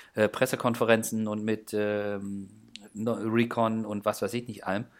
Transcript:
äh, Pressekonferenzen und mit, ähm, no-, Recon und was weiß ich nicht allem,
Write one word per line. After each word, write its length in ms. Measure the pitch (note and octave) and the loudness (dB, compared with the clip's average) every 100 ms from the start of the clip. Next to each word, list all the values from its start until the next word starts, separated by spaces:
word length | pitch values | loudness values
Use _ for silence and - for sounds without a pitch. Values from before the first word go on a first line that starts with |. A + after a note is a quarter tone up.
| - | -8
äh, 140 | - G#2+ | 2 2
Pressekonferenzen 1000 | - B2+ C3 B2 A#2 A2+ A2+ A2+ A2 G#2+ | 2 0 2 0 2 4 4 4 -2 -2
und 160 | G#2+ | -2
mit, 260 | G#2+ G#2+ - | -2 -2 -2
ähm, 760 | G#2 G#2 G#2 G#2 G2+ G2+ G2 G2 - - - - | -2 0 0 -2 -4 -6 -10 -12 -18 -20 -20 -14
no-, 200 | G#2 A2+ | -4 -2
Recon 760 | G#2+ A2 A2+ A#2 A#2+ A2+ A2 G#2+ | -2 2 4 4 2 2 0 -2
und 180 | G#2 | -2
was 160 | G#2+ G#2 | -2 0
weiß 140 | G2 | -2
ich 140 | A#2+ A#2+ | -2 -6
nicht 180 | G#2 - | -8 -4
allem, 200 | G2 A#2+ | -4 -4